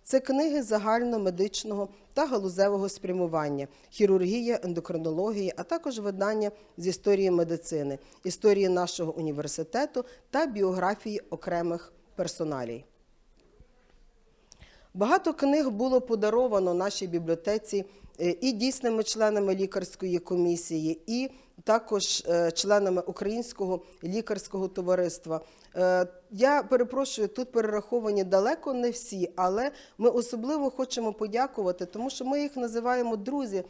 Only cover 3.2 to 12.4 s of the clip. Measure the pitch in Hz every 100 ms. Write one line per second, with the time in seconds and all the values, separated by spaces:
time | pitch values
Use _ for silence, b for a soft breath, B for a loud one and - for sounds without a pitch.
3.2 | 175 160 151 143 139 b b - 202 190
4.2 | 180 226 233 233 185 170 165 170 160 160
5.2 | 208 208 190 - - 330 330 233 202 190
6.2 | 196 214 208 208 B B 175 180 - 196
7.2 | 190 175 165 165 - 160 143 139 B B
8.2 | 190 - 214 202 190 180 175 - 165 165
9.2 | 156 143 147 - 156 - 294 - 247 B
10.2 | B 269 320 208 190 185 180 208 220 208
11.2 | - 165 - 175 170 170 - - _ -
12.2 | 170 -